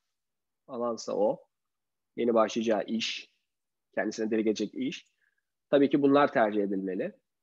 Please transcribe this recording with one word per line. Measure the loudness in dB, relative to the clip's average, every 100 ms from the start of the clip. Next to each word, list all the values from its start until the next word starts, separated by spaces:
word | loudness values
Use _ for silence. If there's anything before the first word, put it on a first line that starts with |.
| _ _ _ _ _ _ -14
alansa | -8 -6 -6 -6
o, | 0 0 0 _ _ _ _ _ _ _ -4
yeni | 2
başlayacağı | 2 2 0 0 0
iş, | -2 -4 -6 -8 -14 _ _ _ _ _ _
kendisine | -6 -4 -4 -2
delege | 0 0
edecek | -2 -4
iş. | -6 -8 -8 _ _ _ _ _ _ 0
Tabii | 4 4
ki | 4
bunlar | 4 4 4
tercih | 2 2 2
edilmeli. | -2 -2 -4 -6 -8 -10 _ _